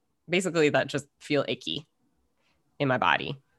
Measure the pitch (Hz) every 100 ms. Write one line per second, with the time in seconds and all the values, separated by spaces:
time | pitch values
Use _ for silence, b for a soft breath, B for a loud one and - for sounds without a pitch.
0 | _ _ - 175 185 160 151 135 135 143
1 | - _ - 143 - - - 82 - _
2 | _ _ _ _ _ _ _ - 143 123
3 | 92 71 67 139 _